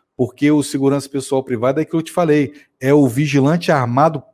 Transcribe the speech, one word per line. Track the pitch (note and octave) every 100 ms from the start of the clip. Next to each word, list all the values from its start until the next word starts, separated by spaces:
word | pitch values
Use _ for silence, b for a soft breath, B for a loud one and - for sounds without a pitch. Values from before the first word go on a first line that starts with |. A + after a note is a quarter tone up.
| _
Porque | - B2 - C#3+
o | D3+
segurança | C#3 C#3+ C3+ C#3 C#3
pessoal | C#3 B2+ C3+
privado | C3 A#2+ B2 C#3
é |
aquilo | D#3 E3
que | D#3+
eu |
te |
falei, | - E3+ D3+ C#3+ B B _
é | C3
o | D3 C3+
vigilante | A2+ D3+ C#3 C3+ E3+ F3
armado | D3+ A#2+ B2 D#3+ D3+ -